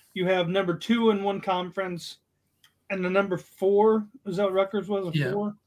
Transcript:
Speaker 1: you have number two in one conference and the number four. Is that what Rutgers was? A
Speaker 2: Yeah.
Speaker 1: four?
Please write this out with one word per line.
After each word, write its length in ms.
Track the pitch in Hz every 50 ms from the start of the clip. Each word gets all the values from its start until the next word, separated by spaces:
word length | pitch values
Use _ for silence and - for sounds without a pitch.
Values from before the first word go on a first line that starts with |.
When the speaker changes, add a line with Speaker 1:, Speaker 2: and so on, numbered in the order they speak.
| _ _ -
Speaker 1:
you 100 | 190 175
have 240 | 185 190 180 175 165
number 260 | 185 196 190 175 170
two 360 | 165 - - 233 233 226 220
in 100 | 208 196
one 180 | 196 202 196 185
conference 800 | - 202 180 180 180 180 - 196 190 180 175 165 - - - _ _ _ _ _ _ _ _ _ _ _ _ _ _ -
and 160 | 196 190 180
the 60 | 180
number 260 | 185 196 202 190 180 165
four. 680 | - _ _ - 190 196 202 202 214 220 220 220 208 - _ - -
Is 120 | 202 175 190
that 80 | 208
what 80 | 190 185
Rutgers 340 | 190 196 196 214 202 180 196
was? 260 | 208 196 190 170 160
A 20 |
Speaker 2:
Yeah. 180 | 151 139 127 196
Speaker 1:
four? 220 | 208 208 208 208 _ _